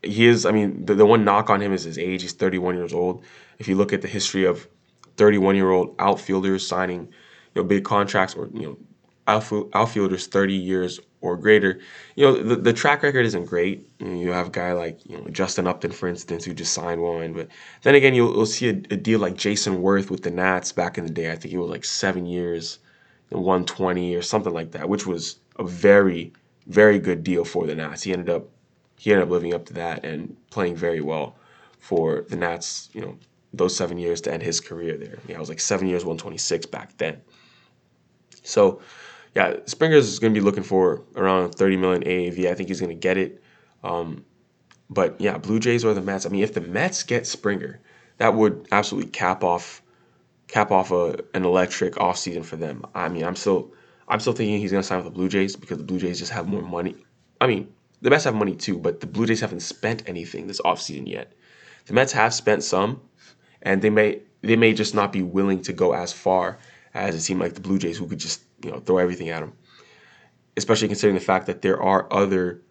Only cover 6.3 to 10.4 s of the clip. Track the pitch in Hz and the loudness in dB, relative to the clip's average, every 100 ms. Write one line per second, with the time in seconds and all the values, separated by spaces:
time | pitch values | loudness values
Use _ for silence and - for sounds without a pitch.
6.3 | 95 98 95 - 90 92 90 85 - - | -2 0 -2 -2 -2 -2 -4 -10 -20 -20
7.3 | - _ 92 92 98 98 104 98 101 92 | -20 _ -4 0 0 2 0 2 0 -2
8.3 | - - - 76 - - _ _ _ - | -4 -10 -10 -12 -14 -20 _ _ _ 0
9.3 | 107 - 104 98 104 117 110 95 92 - | 0 0 -4 0 0 0 0 0 -2 0
10.3 | 98 | 2